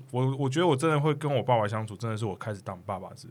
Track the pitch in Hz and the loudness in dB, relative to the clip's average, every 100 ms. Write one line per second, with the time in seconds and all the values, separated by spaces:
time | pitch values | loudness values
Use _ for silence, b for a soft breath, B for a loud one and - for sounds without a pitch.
0 | - 123 131 135 135 147 175 135 160 151 | -6 0 0 2 0 2 4 4 4 4
1 | 156 147 151 131 104 117 104 110 107 95 | 2 0 0 0 4 4 4 -2 -6 -6
2 | 113 107 113 90 113 98 101 90 98 92 | -6 -4 -4 -4 -8 -8 -10 -10 -8 -8
3 | 90 - 127 | -8 -16 -18